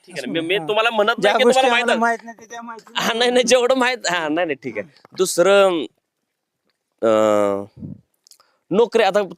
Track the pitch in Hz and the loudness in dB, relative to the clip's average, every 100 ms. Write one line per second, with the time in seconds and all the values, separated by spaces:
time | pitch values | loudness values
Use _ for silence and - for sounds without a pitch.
0 | _ 170 131 156 165 196 165 214 226 226 | _ -12 -8 -6 -2 -4 -2 -2 0 0
1 | 208 - 196 226 240 254 262 233 233 226 | 0 0 0 2 2 4 2 2 0 0
2 | 233 226 226 233 - 233 233 - - - | 0 -2 -8 -20 -20 -18 -16 -18 -12 -6
3 | 185 226 247 247 247 254 240 262 247 254 | -4 0 2 2 4 2 2 2 0 -2
4 | 190 175 156 156 180 139 135 104 95 _ | -4 -4 -2 -2 -4 -4 -8 -10 -12 _
5 | - - 185 - 175 202 196 170 131 _ | -14 -6 -4 0 4 4 4 0 -6 _
6 | _ _ _ _ _ _ _ _ _ - | _ _ _ _ _ _ _ _ _ -4
7 | 113 110 107 104 101 98 101 - - - | 0 2 2 2 0 -2 -8 -16 -18 -18
8 | _ _ _ _ _ _ - 185 226 226 | _ _ _ _ _ _ -6 -2 0 2
9 | 202 190 190 | 0 0 -2